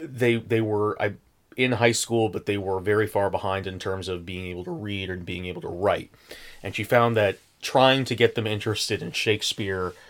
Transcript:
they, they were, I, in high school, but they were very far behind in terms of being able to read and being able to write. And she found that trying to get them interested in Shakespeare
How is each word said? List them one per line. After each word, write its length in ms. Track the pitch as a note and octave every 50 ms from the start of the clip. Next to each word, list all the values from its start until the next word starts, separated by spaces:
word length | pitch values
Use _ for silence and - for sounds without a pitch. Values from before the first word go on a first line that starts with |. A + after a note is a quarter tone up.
they, 340 | D#3+ C#3+ C3 A#2 B2 A#2+ A#2
they 240 | A2+ A2+ G#2 A#2 A2+
were, 420 | A2 G#2+ G#2+ G#2 G#2 G#2 - -
I, 120 | G2+ G#2+ G2+ - _ _ _ _ _ _ -
in 180 | B2+ B2+ B2+ B2
high 200 | G#2+ A#2+ A#2+ A2+
school, 340 | - - - A#2 A2+ A2
but 180 | G#2+ - G#2+ -
they 120 | G#2+ G2+
were 220 | G2+ F#2+ G2 F#2+ F#2+
very 260 | F2+ G#2 G#2 G#2+ G#2+
far 220 | - - G2+ G2+ F#2+
behind 380 | F#2+ - - F#2+ F#2+ F#2+ F2+
in 120 | F#2+ F#2 F#2
terms 280 | - G2 F#2+ F#2+ F2 F#2
of 160 | F#2 F2 E2+
being 220 | F#2 F2+ F#2 F#2
able 160 | F2+ F2+ F2 F2+
to 60 | F3+
read 380 | E3+ D#3+ G#2+ G2+ G2+ G2 F#2+ F#2
and 160 | F#2 F2+ F2
being 200 | F2 F2+ F2 F2+
able 160 | F2+ E2 F2
to 60 | E2 -
write. 420 | F2 F2 G2+ G2 E2+ - - - _ _ _ - - - - - - -
And 140 | - G2 -
she 80 | A2 G#2
found 320 | - B2+ A#2+ A#2 A#2+ A2+
that 220 | A2 G#2 G2 F#2 - _ _ _ _
trying 420 | - - - C3 C3 C3 C3 C3+ B2
to 100 | - C3
get 200 | G#2+ A#2+ A2 -
them 100 | A#2+ G#2+
interested 540 | G#2+ G#2+ G2+ - A2+ G#2 - - - G#2 -
in 100 | F2 - -
Shakespeare 800 | - - A2 G#2 G2+ - - - - G#2 G2 F#2+ F#2 F2+ F2 - - -